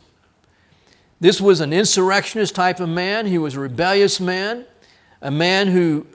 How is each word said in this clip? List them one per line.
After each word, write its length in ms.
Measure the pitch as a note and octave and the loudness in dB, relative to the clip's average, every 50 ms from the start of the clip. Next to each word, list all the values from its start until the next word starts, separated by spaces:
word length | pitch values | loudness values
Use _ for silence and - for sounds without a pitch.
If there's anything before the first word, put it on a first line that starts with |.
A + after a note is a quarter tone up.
| _ _ _ _ _ _ _ _ _ _ _ _ _ _ _ _ _ _ _ _ _ _ _ - | _ _ _ _ _ _ _ _ _ _ _ _ _ _ _ _ _ _ _ _ _ _ _ 0
This 200 | E3 F3+ G#3+ - | 2 2 2 4
was 200 | F#3+ G3+ F#3+ D#3 | 4 4 4 4
an 120 | D#3 C#3 D#3 | 2 0 0
insurrectionist 840 | F3+ A3 - - G3 F#3 F#3+ F#3+ G3+ F#3+ - - A3+ G#3 - - | 0 2 2 2 2 2 2 2 0 -2 -2 -4 -4 -4 -2 -2
type 260 | F#3+ F3+ F#3 F3 F3+ | 0 0 0 0 -2
of 80 | F3+ E3 | -4 -4
man. 340 | E3 F3 F3+ F#3+ G3+ A3+ A3+ | -4 -4 -2 -2 -4 -4 -2
He 140 | G#3 F3+ E3+ | -2 -2 -2
was 160 | D#3 D3 C3 | -2 -2 -4
a 60 | C#3 | -6
rebellious 600 | C#3 C3+ B2 A#2 E3+ F3+ G3 G3+ G3+ G3 G3 - | -8 -6 -4 -2 0 0 2 2 2 2 0 -2
man, 460 | F#3 F3+ F3+ F#3 F#3+ G#3 A#3 A#3+ B3+ - _ _ _ _ _ _ _ _ _ _ - | -4 -4 -4 -4 -4 -6 -6 -8 -12 -16 _ _ _ _ _ _ _ _ _ _ -8
a 80 | C#3 | -6
man 380 | C#3 D3+ E3 F3 F#3 F#3+ G3+ G3 | -2 0 0 2 2 2 2 2
who, 380 | F3+ F3+ F3 E3 D3+ D3+ D#3 - - | 2 2 2 2 0 -2 -6 -8 -6